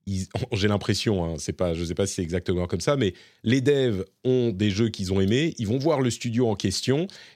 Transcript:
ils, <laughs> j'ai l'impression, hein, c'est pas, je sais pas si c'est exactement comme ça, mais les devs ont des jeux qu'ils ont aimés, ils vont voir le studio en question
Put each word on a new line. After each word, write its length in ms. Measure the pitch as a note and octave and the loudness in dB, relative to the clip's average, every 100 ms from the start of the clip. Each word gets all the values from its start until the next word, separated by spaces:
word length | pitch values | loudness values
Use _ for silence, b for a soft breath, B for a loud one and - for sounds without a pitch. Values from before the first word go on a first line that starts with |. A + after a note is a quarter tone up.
| - | -6
ils, 180 | F#2+ F#2+ | -6 -4
<laughs> 180 | G#2+ - | -6 -4
j'ai 140 | G#2+ G#2 | 0 2
l'impression, 560 | G#2 - G2+ A#2+ G2 E2 | 2 0 0 0 0 0
hein, 100 | D#2+ | -4
c'est 160 | - | -6
pas, 220 | - F2+ E2 | -2 -2 -2
je 80 | |
sais 100 | E2+ | -2
pas 140 | F2 G2 | -2 -2
si 80 | - | -2
c'est 60 | |
exactement 420 | E2+ F2+ - F2+ F2 | -4 -4 -2 -2 -2
comme 140 | F#2 | -2
ça, 160 | - C#3+ | 0 0
mais 180 | G#2 B B B | 0 B B B
les 180 | A2 C3+ | 0 2
devs 420 | B2+ C#3 B2+ G2 F#2 _ | 4 4 2 0 -6 _
ont 260 | B2+ B2+ A#2+ | 0 2 2
des 200 | F#2 G#2 | 2 0
jeux 180 | F#2+ A#2 | 2 0
qu'ils 240 | - F#2 | 0 -2
ont 80 | G2 | 2
aimés, 320 | G2 A#2+ E3 - | 2 2 0 -2
ils 80 | G2+ | -2
vont 100 | C3 | 0
voir 240 | D3 C#3 | 2 2
le 80 | B2+ | 0
studio 380 | A2+ B2 A2+ A#2+ | -2 -2 0 0
en 60 | G#2 | 0
question 500 | G2 - - C#3 F#3+ B B | -2 -2 0 0 0 B B